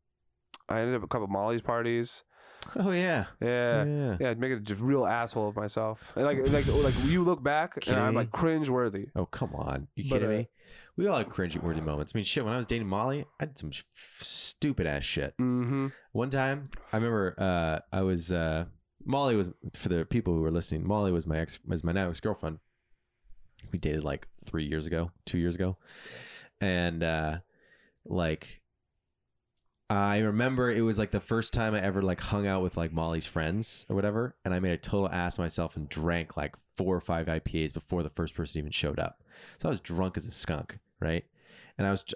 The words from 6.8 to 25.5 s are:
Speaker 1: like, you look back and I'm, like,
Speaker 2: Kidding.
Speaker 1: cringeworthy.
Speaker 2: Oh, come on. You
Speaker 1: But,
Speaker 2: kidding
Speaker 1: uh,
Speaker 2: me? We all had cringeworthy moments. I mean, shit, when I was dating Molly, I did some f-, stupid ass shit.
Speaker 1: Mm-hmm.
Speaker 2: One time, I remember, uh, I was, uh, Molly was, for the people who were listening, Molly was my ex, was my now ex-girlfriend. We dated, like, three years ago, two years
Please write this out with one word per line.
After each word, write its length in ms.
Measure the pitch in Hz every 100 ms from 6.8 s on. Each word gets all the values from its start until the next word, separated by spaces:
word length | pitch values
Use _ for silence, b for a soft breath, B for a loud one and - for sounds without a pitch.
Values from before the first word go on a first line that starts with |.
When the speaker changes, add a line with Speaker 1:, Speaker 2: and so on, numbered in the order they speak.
Speaker 1:
like, 120 | 139 120
you 180 | 135 180
look 200 | 175 160
back 440 | 135 151 175 - -
and 120 | 127
I'm, 160 | 120
like, 180 | 113 113
Speaker 2:
Kidding. 300 | - 165 160
Speaker 1:
cringeworthy. 460 | 143 127 120 98 -
Speaker 2:
Oh, 120 | - 87
come 280 | - 127
on. 340 | 76 - 67 139
You 140 | - 135
Speaker 1:
But, 60 | 131
Speaker 2:
kidding 80 | 107
Speaker 1:
uh, 40 | 107
Speaker 2:
me? 100 | 117 B B B B -
We 120 | 196
all 100 | 147
had 100 | 104
cringeworthy 560 | - 90 80 85 80
moments. 280 | 78 73 76
I 20 | 113
mean, 80 |
shit, 220 | 98 151 110
when 80 |
I 20 | 123
was 100 | 113
dating 220 | 117 101
Molly, 380 | 98 123 143 - -
I 60 |
did 140 | 151 131
some 100 | 78
f-, 100 | - - - - -
stupid 640 | - - - - 151 135 82
ass 180 | 71
shit. 300 | - - 69 -
Speaker 1:
Mm-hmm. 500 | 127 123 123 135 135 B B
Speaker 2:
One 180 | 110 127
time, 400 | 135 131 143 139 - -
I 20 | 110
remember, 380 | 117 110 92 -
uh, 440 | 95 87 80 78 -
I 60 | 95
was, 320 | 95 87 82
uh, 320 | 87 80 80 87 - _ - -
Molly 280 | 135 139 110
was, 140 | 87 - -
for 140 | - -
the 160 | 85
people 300 | 80 117 90
who 60 | 82
were 100 | 80
listening, 340 | 82 - 80
Molly 280 | 90 104 98
was 160 | 87 78
my 100 | 78
ex, 220 | 80 -
was 200 | - 87
my 80 | 82
now 160 | 92 90
ex-girlfriend. 500 | 82 110 101 82 80 _ _ _ _ _ _ - - - - -
We 80 | 85
dated, 240 | 78 76
like, 240 | 76 71 - -
three 200 | - 80
years 200 | 73 78 78
ago, 240 | 82 85 - -
two 120 | 87
years 160 | 85